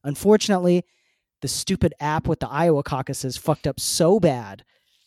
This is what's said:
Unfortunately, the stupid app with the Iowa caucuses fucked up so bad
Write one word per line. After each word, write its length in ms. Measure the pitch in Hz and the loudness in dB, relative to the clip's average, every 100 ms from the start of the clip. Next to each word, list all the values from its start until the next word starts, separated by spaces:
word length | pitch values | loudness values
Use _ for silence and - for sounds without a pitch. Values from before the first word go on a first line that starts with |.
Unfortunately, 800 | 139 143 196 214 - 185 180 180 - _ _ _ _ _ | -10 -2 4 4 4 0 2 2 0 _ _ _ _ _
the 60 | 135 | -8
stupid 460 | - - 196 165 - | -6 -4 0 0 0
app 280 | 147 156 - | -4 -2 -2
with 120 | 160 | -4
the 100 | 120 | -4
Iowa 320 | 139 170 147 | 0 2 2
caucuses 540 | - 131 135 135 135 - | 0 -4 -6 -8 -8 -6
fucked 300 | - 147 143 | -4 -2 -4
up 120 | - | -6
so 400 | - - 165 214 | -6 2 4 4
bad 440 | 175 123 101 98 _ _ _ _ | 4 0 -6 -16 _ _ _ _